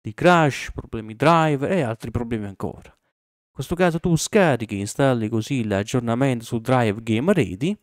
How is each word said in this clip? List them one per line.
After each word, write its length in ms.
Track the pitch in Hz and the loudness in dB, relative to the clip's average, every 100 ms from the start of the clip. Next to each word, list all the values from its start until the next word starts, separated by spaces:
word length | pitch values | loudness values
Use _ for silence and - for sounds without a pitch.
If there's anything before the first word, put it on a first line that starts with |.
di 120 | 113 | -12
crash, 580 | - 165 175 151 - - | 2 4 6 4 0 -10
problemi 420 | - - 117 110 110 | -12 -10 -12 -12 0
driver 560 | 139 165 160 139 139 | 4 4 4 0 0
e 120 | 190 | 0
altri 260 | 123 113 120 | -2 -4 -6
problemi 380 | 120 117 113 101 | -6 -4 -6 -6
ancora. 420 | 95 92 - - | -8 -10 -10 -20
In 640 | _ _ _ _ _ _ | _ _ _ _ _ _
questo 220 | - 135 170 | -12 -8 0
caso 240 | 185 160 | 0 2
tu 160 | 185 160 | 2 0
scarichi, 640 | - 214 175 120 110 101 | 2 2 4 2 -2 -4
installi 500 | 101 - 139 123 107 | -4 0 2 2 0
così 340 | 113 107 135 107 | -2 -2 -4 0
l'aggiornamento 800 | 98 101 131 120 117 135 120 | -2 0 -2 -2 0 0 0
su 160 | 113 120 | -4 -6
Drive 420 | 113 127 113 104 | 0 2 2 -2
Game 280 | 113 110 160 | -2 0 2
Ready 460 | 196 95 90 151 208 | 0 0 -2 -4 -6